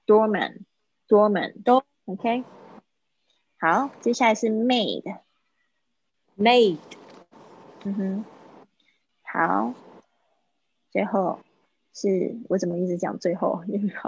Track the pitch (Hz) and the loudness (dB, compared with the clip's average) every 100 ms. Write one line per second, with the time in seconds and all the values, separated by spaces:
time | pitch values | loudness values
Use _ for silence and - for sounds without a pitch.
0 | - 214 220 196 123 - - _ _ _ | 2 4 4 -2 -4 -8 -20 _ _ _
1 | _ 208 208 196 - - - 254 - _ | _ 4 4 2 -4 -4 2 2 2 _
2 | - 196 233 240 254 - - - _ _ | -12 -6 -4 -4 -6 -18 -20 -20 _ _
3 | _ _ _ _ _ _ 160 185 277 - | _ _ _ _ _ _ 2 2 0 -4
4 | 233 240 240 220 226 220 240 247 175 85 | -4 2 2 2 0 0 0 0 0 -4
5 | - 196 _ _ _ _ _ _ _ _ | -10 -14 _ _ _ _ _ _ _ _
6 | _ _ _ - 214 247 220 156 - - | _ _ _ 0 4 6 4 2 -8 -20
7 | - - - - - - - - 202 196 | -20 -20 -20 -20 -20 -20 -20 -14 -8 -6
8 | 190 196 226 - - - - _ _ _ | -4 -6 -8 -18 -20 -20 -20 _ _ _
9 | _ _ - - 165 190 226 254 - - | _ _ -10 -2 0 0 -4 -8 -18 -20
10 | _ _ _ _ _ _ _ _ _ - | _ _ _ _ _ _ _ _ _ -4
11 | 196 196 185 - - _ _ _ _ - | -2 -2 -2 -6 -14 _ _ _ _ -6
12 | 202 185 - 233 - 190 180 175 180 175 | -2 0 -2 -6 -4 -4 -2 -4 -4 -4
13 | 180 - 180 175 175 - 175 208 202 - | -6 -4 -4 -2 -2 -4 -6 -4 -4 -4